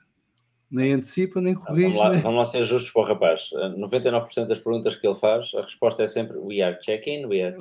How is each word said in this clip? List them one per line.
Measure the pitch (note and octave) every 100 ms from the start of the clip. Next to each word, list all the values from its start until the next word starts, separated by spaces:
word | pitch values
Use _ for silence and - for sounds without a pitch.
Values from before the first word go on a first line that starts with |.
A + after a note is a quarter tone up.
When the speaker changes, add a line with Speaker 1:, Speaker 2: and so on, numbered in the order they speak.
| _ _ _ _ _ _ _
Speaker 1:
Nem | B2+ C3
antecipa, | C#3 C3 - F#3 F#3+
nem | F3+
Speaker 2:
Vamos | F#3 -
Speaker 1:
corrige, | D#3 F#3 G#3
Speaker 2:
lá, | G#3
Speaker 1:
nem | F3+
Speaker 2:
vamos | A#2 A#2
lá | A#2+
ser | B2+ A2+
justos | B2 A#2+
para | A2+
o | G2+
rapaz. | G#2 F2+ D#2+ -
Eh, | C#2+ F#2+ F#2
noventa | G2+ B2 A#2+
e |
nove | A#2+ A#2
por |
cento | - A2
das | A2
perguntas | - A#2 G#2+ -
que | G#2
ele | G2
faz, | G#2+ A2+ A#2 G#2+
a |
resposta | G2+ - A#2 A2+
é | G#2+
sempre, | A#2 A2+ -
"We | G2+ G2+
are | F2+ F2
checking, | - A2 D3+ D3 C3+
we | G2
are | F2+ F2+